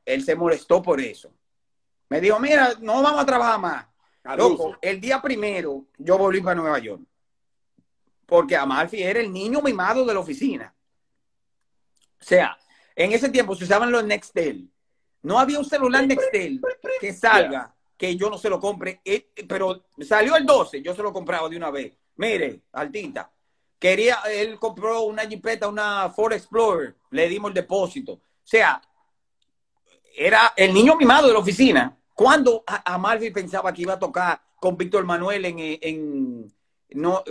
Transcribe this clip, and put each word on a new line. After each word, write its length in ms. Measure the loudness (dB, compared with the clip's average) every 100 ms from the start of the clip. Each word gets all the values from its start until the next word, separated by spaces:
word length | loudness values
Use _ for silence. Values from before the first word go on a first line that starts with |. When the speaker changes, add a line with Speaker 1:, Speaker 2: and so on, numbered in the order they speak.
| -4
Speaker 1:
Él 180 | -2
se 120 | 0 0
molestó 460 | 0 0 2 2
por 180 | 2 -2
eso. 340 | -2 -10 -20 _ _ _ _ _ _ _ _
Me 100 | -2
dijo, 180 | 2 2
"Mira, 340 | 2 4 4 0
no 200 | -2 2
vamos 200 | 2 2
a 40 | 2
trabajar 340 | 2 2 0
más". 260 | -2 -6 -10 _ _ _ -8
Speaker 2:
A 100 | 2
Speaker 1:
Loco, 300 | 2 2 -2
Speaker 2:
Russo. 120 | -6
Speaker 1:
el 180 | -6 -6
día 220 | -4 -4
primero 640 | -2 -4 -4 -4 -6 -8 -12 -10
yo 200 | 0 2
volví 240 | 4 2
para 140 | 0 -2
Nueva 240 | 0 -2
York. 220 | -4 -12 -18 _ _ _ _ _ _ _ _ _ _ _ _
Porque 300 | 2 4 0
Amalfi 460 | 0 -2 -2 -4
era 160 | -2 -2
el 120 | -4
niño 300 | -6 -4 -2
mimado 440 | -2 -2 -2 0 0
de 80 |
la 60 | -2
oficina. 540 | -4 -4 -4 -4 -10 _ _ _ _ _ _ _ _ _ _ _ _ _ _ _
O 40 |
sea, 340 | 2 4 4 -2 _ _ _ -2
en 160 | 0
ese 180 | 2 2
tiempo 260 | 0 0 -4
se 80 | 0
usaban 260 | 2 2
los 120 | 0 0
Nextel. 640 | -4 -4 -4 -4 -6 -14 _ _ _ _ _
No 160 | 0 2
había 200 | 2 0
un 60 | -4
celular 400 | -2 0 2 2
Nextel 540 | 0 0 -2 -4 -6 -6 -8 -8 -8
que 120 | -8
salga, 360 | 0 4 4 4
Speaker 2:
Yeah. 260 | -2 -10 _ _ _
Speaker 1:
que 180 | -6 -4
yo 140 | -4
no 80 | -4
se 120 | -4
lo 100 | -2
compre. 420 | -4 -6 -10 -10
Eh, 280 | -4 -4 -4 -18
eh, 100 | -10
pero 380 | -4 -4 -6 _ -20
salió 340 | 0 2 4 4
el 100 | 4
doce, 360 | 4 2 -6
yo 120 | -10
se 80 | -6
lo 80 | -6
compraba 380 | -6 -6 -4 -6
de 80 | -6
una 140 | -8
vez. 260 | -8 -10 -16 _ -8
"Mire, 440 | -4 -2 -4 -8 _
artista", 580 | -10 -10 -10 -12 -12 -16 _ _ _ _ _
quería, 400 | 0 2 2 0 -2
él 300 | -4 -4 -4
compró 420 | -6 -4 -4 -2
una 200 | -4 -6 -8
jipeta, 400 | -8 -6 -4 -4
una 420 | -4 -4 -2 -4
Ford 240 | -2 -2
Explorer, 600 | -2 -2 0 2 2 -4 -12 _
le 180 | 0 0
dimos 220 | 0 -4
el 60 | -4
depósito. 580 | -2 -2 -2 -6 -14
O 80 | -16 _ _
sea, 380 | _ 4 4 2 -6 _ _ _ _ _ _ _ _ _ _ _ _ -2
era 380 | 2 4 4 4
el 180 | 4
niño 220 | 6 6 6
mimado 320 | 6 6 6
de 60 |
la 60 | 4
oficina. 580 | 2 4 4 4 0 -6 _
Cuando 500 | 2 4 6 4 2 -4
a, 260 | -6 -4
Amalfi 380 | -4 -2 -2 -4
pensaba 420 | -8 -6 -4 -4
que 80 | -4
iba 120 | -6
a 60 | -4
tocar 400 | -4 -2 -2 -4 _ _
con 180 | -4 -2
Víctor 260 | -2 -2 0
Manuel 400 | -2 -2 -4 -6
en, 120 | -6
en, 960 | -8 -8 -6 -6 -6 -6 -6 -8 -16 _ _ _ _
no, 340 | -6 -2 -2 -4